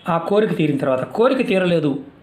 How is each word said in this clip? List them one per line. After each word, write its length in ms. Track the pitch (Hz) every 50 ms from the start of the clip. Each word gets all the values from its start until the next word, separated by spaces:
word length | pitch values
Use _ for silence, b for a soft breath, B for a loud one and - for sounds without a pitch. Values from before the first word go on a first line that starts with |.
| - - 170
ఆ 20 | 165 - -
కోరిక 220 | 196 208 220 185 175 -
తీరిన 180 | 160 147 139 135 139
తర్వాత, 200 | 135 131 127 131 - -
కోరిక 240 | - 233 269 269 254 220 -
తీరలేదు 420 | 190 190 185 175 170 165 151 147 131 - - - - -